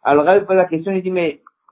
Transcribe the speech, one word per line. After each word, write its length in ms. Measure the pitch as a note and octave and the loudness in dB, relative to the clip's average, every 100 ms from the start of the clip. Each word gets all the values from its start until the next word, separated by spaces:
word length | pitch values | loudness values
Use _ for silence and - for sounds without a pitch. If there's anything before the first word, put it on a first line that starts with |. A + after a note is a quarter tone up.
Alors, 220 | C3 D3 D#3 | 0 2 4
Rav 180 | G3+ | 2
pose 120 | G3+ F#3+ | 2 0
la 100 | D#3+ | 0
question, 260 | D#3+ F#3+ | -4 -4
il 100 | F#3+ | -4
dit, 80 | F#3 | -4
mais 320 | F3+ E3 - _ _ _ | -4 -4 -6 _ _ _